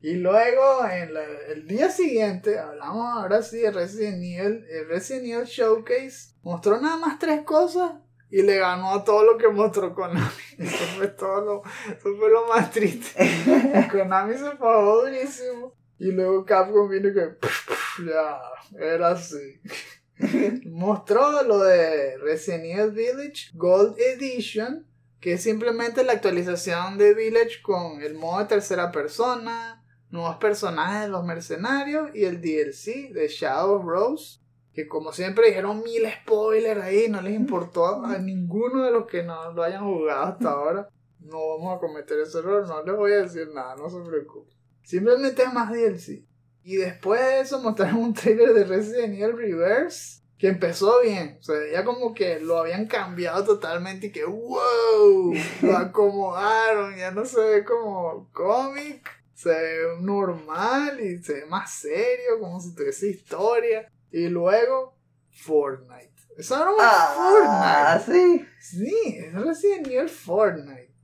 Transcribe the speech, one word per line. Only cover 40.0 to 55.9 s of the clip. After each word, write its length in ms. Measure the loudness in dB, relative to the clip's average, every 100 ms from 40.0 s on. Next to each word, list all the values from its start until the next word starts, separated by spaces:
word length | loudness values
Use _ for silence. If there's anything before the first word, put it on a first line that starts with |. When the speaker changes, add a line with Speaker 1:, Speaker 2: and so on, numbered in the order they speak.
| -2 0
Speaker 1:
hasta 260 | -4 -2 -4
ahora. 380 | -2 -2 -4 -6 _ _ _
No 180 | -16 -6 -6 -4
vamos 180 | -6 -6
a 40 |
cometer 400 | -8 -10 -6 -4
ese 180 | -4 -4
error, 280 | 0 0 0
no 160 | -8
les 120 | -4 0
voy 160 | 2
a 100 | 2
decir 260 | 0 -6 -10
nada, 220 | -10 -12 -10
no 140 | -12
se 80 | -12 -6
preocupen. 480 | -6 -6 -20 -20 _ _ _
Simplemente 600 | _ -2 4 4 2 2
es 100 | 0
más 180 | 0 -4
D 140 | 0 0
L 120 | 0
C. 260 | -12 -18 _ _ _ _
Y 140 | -6 -2
después 440 | -2 -4 0 2
de 200 | 2 2
eso 200 | 0 -2
mostraron 360 | -2 0 0 0
un 140 | -2
trailer 380 | -2 2 6 8
de 120 | 6
Resident 500 | 4 0 -2 -2 -4
Evil 220 | -2 -4 -2
Reverse, 840 | -4 0 2 2 0 -8 -18 -20 _ _
que 120 | 0
empezó 520 | 0 -2 0 4 6
bien, 360 | 4 0 -6 -12
o 40 |
sea, 140 | -6 -6 -2
ya 120 | -4
como 280 | -2 -2 -6
que 280 | -2 -2 -2
lo 180 | -2 -2
habían 280 | -2 -4 -4
cambiado 580 | -4 -6 -6 -4 -2
totalmente 640 | 2 2 0 -6 -6 -10 -12
y 20 |
que 120 | -8
¡wow! 1080 | -8 -8 -6 -2 2 2 4 8 8 8 4 -2 -6 0
Lo 140 | 2 2
Speaker 2:
<laughs> 0 |
Speaker 1:
acomodaron, 1200 | 2